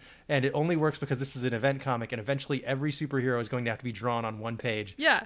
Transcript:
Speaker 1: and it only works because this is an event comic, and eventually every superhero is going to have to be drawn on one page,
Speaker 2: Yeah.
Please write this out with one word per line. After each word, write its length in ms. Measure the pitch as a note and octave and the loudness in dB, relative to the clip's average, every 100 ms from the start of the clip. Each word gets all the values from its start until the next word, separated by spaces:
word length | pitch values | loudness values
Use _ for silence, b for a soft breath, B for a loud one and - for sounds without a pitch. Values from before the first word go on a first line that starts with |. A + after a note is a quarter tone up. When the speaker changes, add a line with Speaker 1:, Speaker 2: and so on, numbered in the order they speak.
| B B B | B B B
Speaker 1:
and 160 | C#3+ | 2
it 80 | C3+ | 2
only 220 | D3 E3 E3 | 2 2 4
works 220 | D#3 - | 2 0
because 180 | C#3 B2+ | -2 -2
this 160 | C3+ | -2
is 80 | C3 | -2
an 100 | B2 | 0
event 300 | A#2 C#3 C3+ | 2 2 2
comic, 300 | C#3 A#2+ A2+ | 0 -2 -2
and 80 | A#2 | -4
eventually 440 | G#2+ C#3 - C#3 | -2 -2 0 -2
every 280 | - C3+ D3 | 0 -2 0
superhero 480 | C#3 C#3+ C#3 B2+ A#2+ | -2 -2 2 2 2
is 80 | A2 | 0
going 160 | B2 | -2
to 60 | A#2 | -2
have 80 | A2 | -2
to 60 | |
be 60 | B2 | -4
drawn 320 | G2+ A#2+ A#2 | -2 0 0
on 140 | A2+ G#2+ | 0 -4
one 180 | A2+ A#2 | -6 -4
page, 380 | B2 G#2+ G#2 - | -2 -2 -4 0
Speaker 2:
Yeah. 240 | D#4 G3+ | 2 2